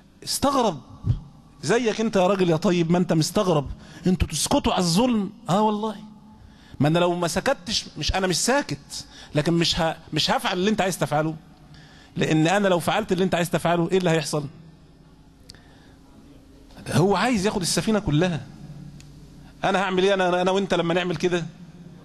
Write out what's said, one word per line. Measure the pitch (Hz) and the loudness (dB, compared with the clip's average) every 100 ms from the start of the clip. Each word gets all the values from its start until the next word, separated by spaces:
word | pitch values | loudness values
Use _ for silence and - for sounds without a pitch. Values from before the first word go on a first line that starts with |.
| - - | -20 -16
استغرب | - - 269 285 226 147 - - - - - - - - | -8 -2 0 2 0 -2 -8 -8 -4 -4 -6 -20 -20 -10
زيك | 131 226 240 202 | 0 0 2 0
أنت | 220 196 | 0 2
يا | 180 | 2
راجل | 196 180 | 4 2
يا | 160 | 2
طيب، | 202 175 165 | 2 2 2
ما | 180 | 2
أنت | 180 | 2
مستغرب، | 165 151 - 185 151 135 - - - - | 2 0 0 0 0 -2 -8 -16 -4 0
أنتوا | 185 - | 0 0
تسكتوا | 147 - 285 233 | -2 0 0 0
على | - | 0
الظلم؟ | 180 165 254 226 190 - - | 0 2 2 2 -2 -8 -2
آه | 185 | 0
والله، | 214 208 214 - - - - - - - - - | 2 0 -4 -8 -14 -20 -20 -20 -20 -20 -12 -2
ما | 147 | 2
أنا | 165 | 4
لو | 175 | 2
ما | 175 175 | 2 -2
سكتش، | 190 220 277 - 214 - - | -2 -2 -2 -4 -6 -6 -6
مش، | 151 | -4
أنا | 185 190 | 0 0
مش | 165 | 0
ساكت، | - 277 285 147 - - - - - | 0 0 -2 -8 -10 -16 -16 -20 -6
لكن | 147 151 | -2 0
مش | 170 165 - | 2 2 0
ه-، | 160 - - | -2 -4 -6
مش | 151 160 | -2 0
هفعل | 233 220 190 | 0 -2 0
اللي | 190 | 0
أنت | 214 | 0
عايز | 185 170 | 0 -2
تفعله، | 151 147 156 160 - - - - - - - - | -2 0 -2 -4 -12 -20 -20 -20 -20 -20 -14 -4
لأن | 151 156 156 | 0 2 4
أنا | 196 196 | 4 2
لو | 175 | 2
فعلت | 156 175 220 | 0 -2 0
اللي | 180 | 0
أنت | 190 | 0
عايز | 175 170 | 0 0
تفعله، | 165 170 170 165 | 0 0 2 2
إيه | 190 | 2
اللي | 175 | 2
هيحصل؟ | 160 143 156 147 - - - - - - - - - - - - - - - - - - - - - - - - | 0 0 -4 -6 -10 -20 -20 -20 -20 -20 -20 -20 -20 -20 -20 -20 -20 -20 -20 -20 -20 -20 -20 -20 -20 -20 -16 -4
هو | 220 196 190 | 0 2 2
عايز | 226 240 190 | 2 0 0
ياخد | 214 | -2
السفينة | 165 - 170 214 | -2 -2 0 0
كلها. | 202 147 180 160 - - - - - - - - - - - - | 2 2 2 -2 -8 -16 -18 -18 -18 -20 -20 -20 -20 -20 -20 -6
أنا | 165 190 | -2 0
هعمل | 196 185 | 0 2
إيه؟ | 190 | 2
أنا، | 190 185 175 | 2 2 2
أنا | 180 | 2
وأنت | 190 196 | 0 0
لما | 175 170 | 0 0
نعمل | 175 180 165 | 0 0 -2
كده | 185 175 160 - - - - - | -2 -2 -4 -12 -20 -20 -20 -20